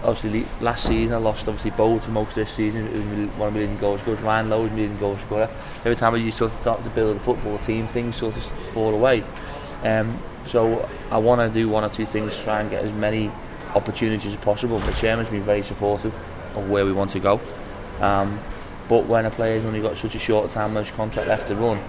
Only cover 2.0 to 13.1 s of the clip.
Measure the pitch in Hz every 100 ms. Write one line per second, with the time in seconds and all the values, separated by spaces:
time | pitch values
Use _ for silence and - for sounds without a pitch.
2 | 110 110 107 - 107 - 107 110 110 107
3 | 104 104 104 - 104 107 104 104 104 101
4 | 113 107 110 110 110 110 113 107 107 101
5 | 101 101 - 107 110 - - - 117 117
6 | 117 117 113 - 113 - 120 110 113 113
7 | 107 101 120 123 107 104 - 110 113 120
8 | 120 113 113 110 - - - 113 110 107
9 | 127 120 - - - - - - 113 110
10 | 110 117 - - - 120 113 113 - -
11 | - 113 110 123 117 113 113 107 107 107
12 | 107 107 107 101 110 107 107 95 107 107
13 | 107